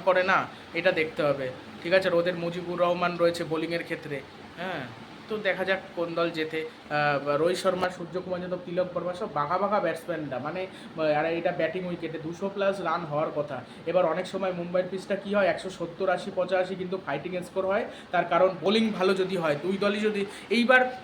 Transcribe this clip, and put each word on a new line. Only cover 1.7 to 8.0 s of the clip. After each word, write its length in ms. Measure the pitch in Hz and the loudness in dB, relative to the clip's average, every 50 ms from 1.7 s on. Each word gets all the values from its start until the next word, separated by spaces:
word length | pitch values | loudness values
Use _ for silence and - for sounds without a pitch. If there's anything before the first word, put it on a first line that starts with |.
| - - - | -14 -10 -2
ঠিক 100 | 170 175 | 2 4
আছে। 160 | 190 185 185 | 4 4 4
আর 60 | 170 | 4
ওদের 200 | 170 170 180 175 | 4 2 2 0
মুজিবুর 460 | 170 170 170 170 180 175 175 175 175 | 0 -2 -4 -4 -4 -6 -6 0 2
রহমান 360 | 175 175 180 180 180 175 175 | 2 2 4 2 2 0 2
রয়েছে 280 | 170 170 170 170 - 170 | 2 2 2 2 2 -2
বোলিংয়ের 400 | 151 156 160 165 165 170 170 156 | -2 -2 -2 -2 -2 -2 -4 -4
ক্ষেত্রে, 360 | - 165 151 143 151 143 135 127 - - - - - - | -4 -6 -8 -6 -8 -8 -8 -8 -12 -16 -18 -18 -16 -12
হ্যাঁ, 240 | - 175 190 180 156 131 123 117 - - - - - - - | -10 -8 -6 -6 -6 -8 -8 -12 -14 -16 -18 -18 -18 -10 -6
তো 80 | 214 | -6
দেখা 280 | 214 190 196 180 170 190 | -2 0 0 0 0 2
যাক 160 | 185 190 190 - - - | 0 0 0 -2 -6 -4
কোন 180 | - 170 175 165 | -4 -4 -2 0
দল 160 | 170 170 170 | 0 0 0
জেতে। 380 | 165 160 156 156 160 160 160 156 - - - - | 0 -2 -2 -2 -2 -4 -6 -6 -10 -14 -10 -4
আহ, 460 | 151 147 147 147 143 139 139 143 143 | 0 2 2 2 2 2 0 0 0
রোহিত 200 | 143 156 175 185 | 2 2 2 2
শর্মা, 320 | 180 - 190 180 180 185 180 | 2 2 0 2 2 0 -2
সূর্যকুমার 520 | 180 - | -2 -4